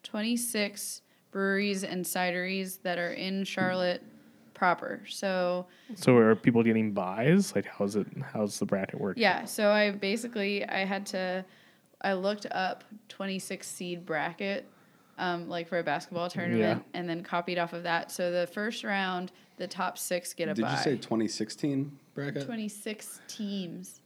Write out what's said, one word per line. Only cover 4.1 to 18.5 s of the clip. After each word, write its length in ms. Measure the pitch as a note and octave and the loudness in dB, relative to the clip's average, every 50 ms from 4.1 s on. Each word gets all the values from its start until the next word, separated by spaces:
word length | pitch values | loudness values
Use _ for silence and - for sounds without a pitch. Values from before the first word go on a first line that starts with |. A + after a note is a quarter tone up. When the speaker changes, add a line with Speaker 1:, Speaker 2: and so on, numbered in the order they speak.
| - - - - - - - - _ | -20 -20 -20 -20 -20 -20 -20 -20 _
Speaker 1:
proper. 480 | - F#3+ F3+ E3+ - - - - - - - | 4 4 4 4 4 0 -6 -6 -8 -8 -12
So 560 | - - - G3 F#3 F#3 F3+ F3+ F3+ F3+ F3+ - - - - - A3 | -8 -4 -2 0 2 2 2 2 0 -2 -4 -8 -16 -20 -16 -14 -12
Speaker 2:
So 200 | - - C3+ B2 | 2 6 8 10
are 180 | A#2+ A2+ A2 A2 | 10 10 10 8
people 260 | - - C3+ A#2 A#2 A2+ | 6 6 4 6 6 6
getting 280 | A2+ A2 A2+ A2 G#2+ | 6 4 4 2 2
buys? 640 | G2+ G2+ F2+ F#2 F#2+ A2 A#2+ C#3+ F3 G3+ F#3+ - - | 0 0 -2 -2 -2 2 4 6 6 6 6 4 0
Like, 100 | G2+ G2 | -2 -2
how's 300 | - - - G2+ G2+ G2+ | -2 -2 -2 -2 0 2
it, 100 | G#2 F#2 - - - - - - | 0 -2 -2 -6 -10 -10 -6 -2
how's 260 | A#2 G#2+ G2+ - - | -2 -2 -2 0 -2
the 60 | G#2 | 0
bracket 340 | G#2 G2+ F#2+ F#2+ - - - | 0 2 0 0 -4 -4 -2
working? 220 | G#2+ G2 F#2 A#3+ A3 | -2 -2 2 4 4
Speaker 1:
Yeah, 220 | G3 F3+ - - | 4 4 2 -2
so 260 | - - - G#3+ G#3 | -6 -2 2 4 6
I 180 | G#3 G#3+ G#3+ G#3 | 6 6 4 2
basically, 720 | G3 G3+ G3+ G3 G#3 A#3 A#3+ A#3+ - G#3+ G3 G3 G3+ G3+ - | 2 0 -2 -2 -2 -2 -4 -6 -4 -2 -2 0 0 -2 -2
I 180 | - - F#3+ F#3+ | -2 -2 -2 0
had 200 | F#3+ G3 G3 G3+ | 0 -2 -4 -4
to, 360 | - - F#3 F#3 F#3 F#3 F#3 F#3+ - - - - - _ _ _ _ _ _ | -4 -4 -4 -2 -2 -2 -4 -6 -8 -18 -20 -20 -20 _ _ _ _ _ _
I 120 | - G3 G3 | -2 0 0
looked 320 | F#3 F#3 G3 G#3 G#3 - - | 0 0 -2 -2 -2 -6 -4
up 320 | - F3+ F#3+ F3+ - - - - G#3+ G#3 _ - | -2 -2 -2 -2 -4 -6 -12 -20 -20 -20 _ -20
twenty-six 580 | - - G3 G3 F#3+ F#3+ - - G3 F#3 - | -12 -8 -6 -6 -6 -6 -6 -8 -10 -10 -10
seed 380 | - - - F#3+ F3 F3 E3+ F3 | -14 -10 -8 -6 -6 -6 -8 -4
bracket, 640 | E3+ D#3+ D3+ D3 E3+ E3 - G3+ G3 G3 - - - - - - _ _ _ _ _ _ | -4 -2 -2 -2 -2 -4 -4 -4 -4 -4 -4 -6 -12 -20 -20 -20 _ _ _ _ _ _
um, 320 | - F3+ F3+ F3 E3+ E3+ - | -4 -2 -2 -2 -4 -6 -6
like, 180 | E3 E3+ E3+ | -6 -6 -6
for 120 | E3+ F#3+ E3+ | -2 -2 -2
a 40 | E3 | 0
basketball 460 | D#3+ C#3+ - - - F3+ E3+ F3 F3+ | 0 -2 -2 -4 -6 -4 -4 -4 -4
tournament, 540 | - - E3+ - A#2 A2+ G#2+ G#2 - F#3+ - | -4 -4 -2 2 2 4 4 4 2 0 -4
Speaker 2:
Yeah. 140 | - - F3 | -8 -8 -6
Speaker 1:
and 100 | F3 F3 | -4 -4
then 140 | E3 E3+ F3+ | -4 -6 -4
copied 340 | - F#3 F3 F3 - F3+ | -2 -2 -2 -2 0 -2
off 160 | F3 E3+ E3+ F3+ | -2 -2 -2 -4
of 80 | E3+ F3 | -6 -2
that. 280 | F3 E3 E3+ - - | 0 0 0 0 -4
So 200 | - - F3+ F3 | -4 -2 0 0
the 140 | F3 F3+ F3 | 2 0 0
first 380 | E3+ | -2